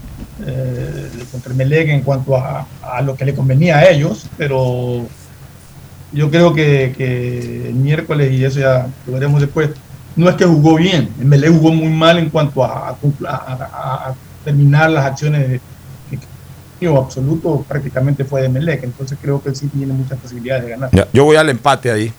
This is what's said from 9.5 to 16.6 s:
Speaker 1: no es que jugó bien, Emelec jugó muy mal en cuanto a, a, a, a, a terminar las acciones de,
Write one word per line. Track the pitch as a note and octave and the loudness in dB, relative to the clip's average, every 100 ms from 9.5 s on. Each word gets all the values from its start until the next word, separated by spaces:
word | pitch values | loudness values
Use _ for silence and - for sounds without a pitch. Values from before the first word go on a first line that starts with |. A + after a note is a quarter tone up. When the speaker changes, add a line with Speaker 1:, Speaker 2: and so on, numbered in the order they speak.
| E3 D3 - - - - - | 0 -2 -4 -16 -20 -8 0
Speaker 1:
no | F3 | 2
es | F3 | 4
que | |
jugó | F#3 D3+ D3+ D#3+ | 4 6 6 4
bien, | F3+ F3 A2 - | 4 2 0 0
Emelec | C3+ C#3+ D3+ | 4 4 6
jugó | E3 D#3+ | 4 4
muy | D#3+ D#3+ | 2 0
mal | D#3+ D#3+ F3 | 2 4 4
en | D#3 | 2
cuanto | D#3 C#3+ C3+ | 0 0 0
a, | B2 C3 C3 | -2 -4 -8
a, | B2+ D3 C#3+ F3 | -4 -2 -2 -6
a, | |
a, | C#3 - B2+ C3+ - D3 C3 C3 | -8 -8 -10 -10 -10 -8 -8 -8
a | C3 - - | -12 -16 -12
terminar | D3+ C#3+ C#3+ D3 D#3+ | -2 4 4 6 4
las | D#3 C3+ | 2 0
acciones | C3 D3+ D3 C3 | -2 -2 0 0
de, | B2+ - - - - - - - - - - | -4 -8 -20 -20 -20 -14 -14 -14 -20 -20 -20